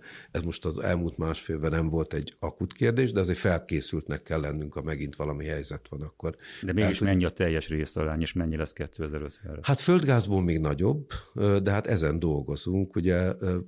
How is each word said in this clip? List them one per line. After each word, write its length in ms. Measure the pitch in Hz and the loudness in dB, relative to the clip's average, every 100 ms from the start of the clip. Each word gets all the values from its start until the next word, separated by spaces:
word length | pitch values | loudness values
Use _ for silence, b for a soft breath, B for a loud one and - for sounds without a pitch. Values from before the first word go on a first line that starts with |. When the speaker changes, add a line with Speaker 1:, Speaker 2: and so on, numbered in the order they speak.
| B B B | B B B
Speaker 1:
ez 120 | - | -6
most 220 | 82 - | -4 -4
az 140 | 90 - | -4 -2
elmúlt 380 | 95 90 85 76 | 0 0 0 -2
másfél 400 | 80 78 - 78 | -4 -4 -4 -2
évben 140 | 78 | 0
nem 180 | 82 80 | 0 0
volt 260 | 80 78 | 0 -2
egy 220 | 78 76 - | -4 -6 -8
akut 340 | - - 92 | -10 -4 -6
kérdés, 400 | - 117 120 123 | 0 2 4 2
de 80 | 95 | 2
azért 180 | 90 87 | 0 2
felkészültnek 840 | 101 82 - 78 - 80 78 73 | 2 2 0 -4 -2 -6 -4 -8
kell 180 | - 80 | -2 -2
lennünk, 320 | 73 76 76 | -2 -4 -6
ha 80 | 73 | -6
megint 340 | 76 73 71 - | -6 -4 -6 -6
valami 300 | 76 71 76 | -6 -4 -4
helyzet 420 | 76 - 73 - | -6 -6 -10 -10
van, 120 | 71 | -10
akkor 320 | 76 - 82 - B B | -10 -6 -8 -8 B B
Speaker 2:
De 100 | 92 | -2
mégis 180 | 90 92 | 2 2
Speaker 1:
el 60 | 95 | 2
tud- 100 | 101 | 2
Speaker 2:
mennyi 180 | 92 | 4
a 60 | 87 | 2
teljes 380 | - 87 80 - | 2 0 0 0
részarány, 520 | 78 71 - 78 78 | -4 -2 -2 -2 0
és 120 | 82 | -2
mennyi 240 | 90 82 78 | -2 -2 -2
lesz 160 | 78 | -4
kétezer-ötvenre? 880 | - 73 - 78 76 73 - - 76 | -6 -10 -6 -6 -6 -8 -10 -12 -6
Speaker 1:
Hát 180 | - 135 | 0 2
földgázból 640 | - 180 143 120 101 95 | 4 4 6 4 4 2
még 160 | 87 80 | 4 4
nagyobb, 500 | 76 71 98 147 135 B B | 2 2 2 0 -4 B B
ö, 240 | - 101 101 | 0 4 4
de 80 | 95 | 4
hát 160 | 101 - | 0 2
ezen 320 | 101 78 80 | 2 2 2
dolgozunk, 760 | 82 71 67 73 90 95 92 - | 2 0 -2 -4 0 0 0 0
ugye, 360 | 87 90 92 92 | 2 4 2 0
ö, 180 | 95 90 | -2 -2